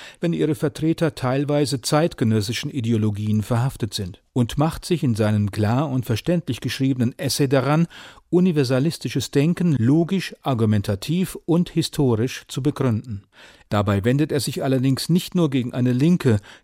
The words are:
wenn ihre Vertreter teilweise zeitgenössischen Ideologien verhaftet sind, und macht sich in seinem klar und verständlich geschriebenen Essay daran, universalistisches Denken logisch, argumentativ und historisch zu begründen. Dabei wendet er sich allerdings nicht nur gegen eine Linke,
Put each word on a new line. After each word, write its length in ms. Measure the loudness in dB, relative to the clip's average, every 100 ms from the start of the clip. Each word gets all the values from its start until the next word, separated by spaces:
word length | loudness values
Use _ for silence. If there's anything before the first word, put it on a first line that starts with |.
| -20 -6
wenn 100 | -4
ihre 220 | 0 0
Vertreter 600 | 0 -4 -2 -2 0 -2 -2
teilweise 640 | -2 0 0 0 0 -2
zeitgenössischen 880 | 0 2 2 0 2 2 0 -4 -6
Ideologien 720 | -4 -2 0 0 -2 0 0
verhaftet 540 | 0 0 -2 -4 -6 -6
sind, 260 | -8 -12 _
und 280 | -2 -2 0
macht 260 | -2 -2 -4
sich 180 | -2
in 120 | 0 0
seinem 360 | 2 2 0
klar 380 | 0 0 0 0
und 160 | -2 -2
verständlich 560 | -2 0 -2 -2 -6
geschriebenen 560 | -6 -2 0 2 0 -2
Essay 320 | -4 0 2
daran, 380 | 2 2 2 0 -4 -20 -20 _
universalistisches 1000 | 2 4 2 2 2 0 -2 -4 -4 0
Denken 440 | 2 2 2 2 2
logisch, 560 | 4 4 2 -2 -4 -6
argumentativ 920 | -4 0 2 2 0 -4 -2 -2 -2 -4 0
und 260 | 0 2
historisch 760 | -2 -2 0 0 2 -2 -6 -10
zu 140 | -4
begründen. 640 | -4 -2 0 -2 -4 -12 -14 _ -20 -20 _
Dabei 360 | -2 2 0 2
wendet 260 | 0 0
er 80 | -2
sich 240 | -4 -4
allerdings 460 | -2 0 0 0 0
nicht 240 | 0 0
nur 160 | 0 0
gegen 240 | 0 -2
eine 200 | -2 0
Linke, 460 | 2 4 4 2 2 -2 -16